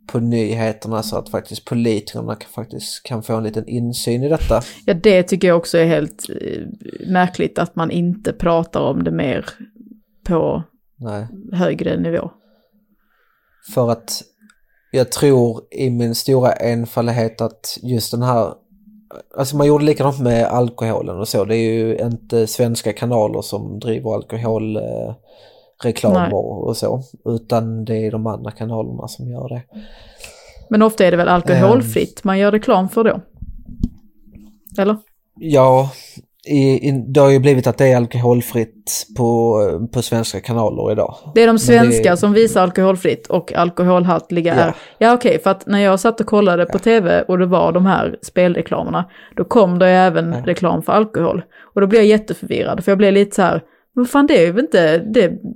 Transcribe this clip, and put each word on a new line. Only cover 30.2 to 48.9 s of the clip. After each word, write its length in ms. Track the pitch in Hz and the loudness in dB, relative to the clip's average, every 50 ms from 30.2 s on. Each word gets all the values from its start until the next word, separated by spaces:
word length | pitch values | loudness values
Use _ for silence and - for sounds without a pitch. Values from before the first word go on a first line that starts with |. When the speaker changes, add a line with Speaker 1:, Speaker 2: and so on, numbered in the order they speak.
| - - - - - - - - - - | -20 -20 -20 -20 -20 -20 -20 -20 -8 -2
Speaker 2:
Men 120 | 226 214 | 2 2
ofta 240 | 214 220 214 - 196 | 2 2 4 2 2
är 60 | 175 | 4
det 60 | 175 170 | 4 2
väl 100 | 175 175 | 2 2
alkoholfritt 800 | 180 175 175 - 180 175 180 196 226 262 247 113 110 - - - - - | 2 2 2 2 2 4 6 4 4 4 2 0 -2 -2 -4 -4 -6 -6
Speaker 1:
Ehm. 20 | - | -4
Speaker 2:
man 160 | 202 190 190 | -2 0 2
gör 120 | 202 208 | 2 2
reklam 380 | 208 214 214 - 226 185 190 185 | 2 0 0 2 2 2 0 0
för 140 | - 226 226 | 0 0 0
då? 180 | 220 - - - - _ - - - - - - - - - - - - - - - _ _ _ - - - - - _ _ _ - - - | 0 0 -2 -6 -14 _ -18 -16 -16 -16 -16 -18 -18 -8 -6 -6 -6 -6 -12 -20 -20 _ _ _ -20 -20 -20 -20 -20 _ _ _ -12 -6 -4
Eller? 200 | 196 196 214 214 - _ _ _ _ _ _ - | -2 -2 -2 -4 -6 _ _ _ _ _ _ -12
Speaker 1:
Ja, 520 | - 160 147 135 131 131 127 131 135 135 131 - - - - - - _ _ _ _ - | -4 0 4 4 6 6 6 4 2 0 -6 -12 -20 -20 -20 -20 -20 _ _ _ _ -2
i, 400 | 147 143 135 135 135 - - 143 | 0 2 4 2 2 2 0 -2
i, 20 | 139 131 113 107 | -2 -2 -4 0
det 120 | 135 147 | 4 4
har 100 | 139 139 | 6 6
ju 100 | 139 135 | 6 6
blivit 280 | 131 143 143 127 117 127 | 6 4 4 4 2 0
att 100 | 117 - | 0 2
det 100 | 139 131 | 4 4
är 100 | 127 123 | 4 4
alkoholfritt 1120 | 120 117 - 123 120 123 123 123 117 - - 117 113 110 - _ _ - - - - - 107 117 | 2 0 -2 0 2 2 2 2 0 -2 -4 -4 -4 -4 -8 _ _ -10 -8 -8 -10 -10 -4 -2
på, 420 | 123 117 117 117 117 117 110 107 104 95 78 85 110 117 - | 0 0 2 2 2 2 2 2 2 0 0 -2 -6 -4 -4
på 80 | 127 | -4
svenska 380 | 117 - - 117 117 - - 98 | -2 -2 -2 -2 -2 -4 -6 -8
kanaler 500 | - - 117 117 113 104 - 120 107 107 | -6 -4 -2 -2 0 -2 -2 -2 -2 -2
idag. 240 | 107 110 92 - - - - - - | 0 0 -2 -4 -6 -10 -16 -2 2
Speaker 2:
Det 60 | 226 | 4
är 60 | 233 226 | 4 6
de 40 | |
Speaker 1:
Men 40 | 226 | 4
det 40 | 220 | 4
Speaker 2:
svenska 560 | 214 - 240 233 233 240 - 226 220 190 175 175 | 4 4 6 6 6 6 4 4 4 2 2 2
som 160 | 214 208 202 | 2 2 4
visar 280 | 214 226 220 220 202 185 | 4 4 4 4 2 2
alkoholfritt 640 | 180 180 - 185 190 190 180 - 160 156 - - - | 2 2 2 2 2 2 2 0 -2 -2 -2 -4 -4
och 260 | - 185 170 - - | -4 -4 -4 -2 -2
alkoholhaltiga 1040 | - 170 175 175 - 180 180 185 180 175 180 170 165 - - 175 170 165 170 165 | 0 0 0 0 0 2 4 4 4 4 2 0 0 -2 -2 -4 -2 0 2 2
Speaker 1:
Ja. 60 | 165 | 2
Speaker 2:
är. 140 | 165 165 160 - - - - _ | 2 0 -2 -6 -12 -20 -4 _
Ja, 160 | 214 226 240 | 4 4 4
okej, 260 | 240 247 240 165 156 | 4 4 2 2 2
för 100 | - 196 | 2 0
att 160 | 190 185 - - | 0 0 -2 -2
när 120 | 202 202 | 0 2
jag 200 | 202 196 190 190 | 4 4 2 2
satt 200 | - 233 220 - | 2 0 0 0
och 60 | 214 - | -2 0
kollade 380 | - 208 208 190 175 170 175 | 2 4 4 4 4 2 0
på 100 | 175 - | 0 -2
Speaker 1:
Ja. 40 | 196 | 0
Speaker 2:
T 200 | - 226 226 226 | 2 4 4 4
V 240 | 190 170 175 175 - - | 4 2 2 2 2 2
och 100 | 185 180 | 2 2
det 80 | 185 | 2
var 260 | 180 180 170 170 165 | 2 2 2 2 2
de 140 | 165 180 185 | 2 2 4
här 340 | 196 185 - - - - - | 4 2 2 0 -2 -4 -8
spelreklamerna, 880 | - - - - 180 180 175 - 165 - - 143 165 - | -14 -4 0 2 2 2 2 0 -4 -4 -4 -6 -4 -4